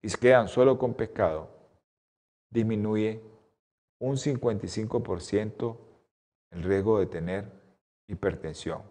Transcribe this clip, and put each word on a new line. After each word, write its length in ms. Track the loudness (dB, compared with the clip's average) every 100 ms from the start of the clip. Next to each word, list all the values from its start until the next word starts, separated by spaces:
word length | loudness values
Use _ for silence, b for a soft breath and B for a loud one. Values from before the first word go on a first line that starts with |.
y 80 | -6
se 80 | 2
quedan 300 | 6 6 6
solo 320 | 4 4 6
con 160 | 0 -2
pescado, 520 | -6 0 0 0 -10 -20 _ _ _ _ _ _ _ _ _
disminuye 720 | 0 0 0 0 0 0 -4 -14 -20 _ _ _ _ _ _
un 180 | -4 -2
cincuenta 480 | -2 0 0 -2 -4
y 40 |
cinco 340 | -6 -2 -4
por 180 | -2 -6
ciento 580 | 0 -2 -2 -6 -6 -6 -20 _ _ _ _ _ _
el 140 | -8
riesgo 360 | 0 0 4 2
de 60 | 2
tener 400 | -2 -4 -4 -6 -18 _ _ _ _ _
hipertensión. 760 | -4 -2 -2 -10 -8 -8 -8 -10